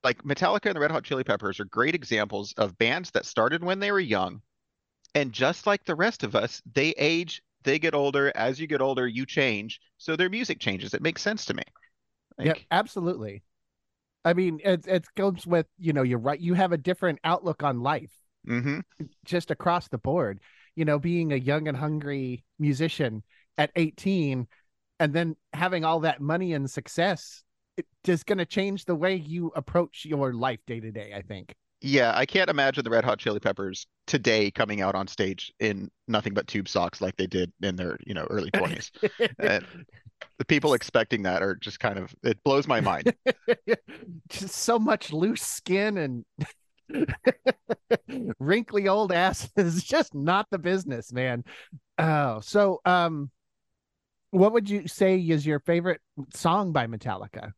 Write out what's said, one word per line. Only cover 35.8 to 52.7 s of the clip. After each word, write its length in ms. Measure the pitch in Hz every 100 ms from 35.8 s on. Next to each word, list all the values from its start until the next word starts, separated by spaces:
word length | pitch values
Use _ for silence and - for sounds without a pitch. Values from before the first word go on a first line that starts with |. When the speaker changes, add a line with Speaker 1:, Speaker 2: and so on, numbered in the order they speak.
| 101 _ -
Speaker 1:
nothing 260 | 110 104
but 140 | 101 98
tube 200 | 104 92
socks 320 | 101 87 -
like 140 | 95 -
they 80 | 92
did 260 | 92 87 _
in 140 | 98 92
their, 220 | 90 64 -
you 80 |
know, 140 | 98 -
early 220 | 107 90
twenties. 400 | 196 185 175 - -
Speaker 2:
<laughs> 400 | 208 - 233 -
Speaker 1:
And 240 | 202 214 196 175 156 - - _ - _
the 80 | 131
people 280 | 151 151
expecting 500 | 127 - 123 110 113
that 200 | 95 90
are 120 | 95 85
just 240 | - -
kind 200 | 117 98
of, 160 | 92 -
it 200 | - 107
blows 240 | - 139 139
my 140 | 120
mind. 320 | 196 - 233 - - - -
Speaker 2:
<laughs> 840 | 233 - 226 - - - 170 -
Just 260 | - 196 -
so 240 | - 233
much 320 | 220 - -
loose 280 | 151 190 -
skin 560 | - - - 190 208 202
and 280 | 147 123 - - 147 - _ _ _
<laughs> 1500 | 302 320 - - - - - _ 233 _ 233 - 262 233 -
wrinkly 480 | 135 208 226 208 196
old 240 | 196 208
asses. 720 | 175 185 170 - - 175 165
<laughs> 0 |
Just 300 | - 311 -
not 340 | 147 143 190 214
the 80 | 190
business, 520 | 170 190 160 120 -
man. 320 | 123 127 120 120 - - 151 _ -
Oh, 440 | 160 151 139 110
so, 400 | - 208 202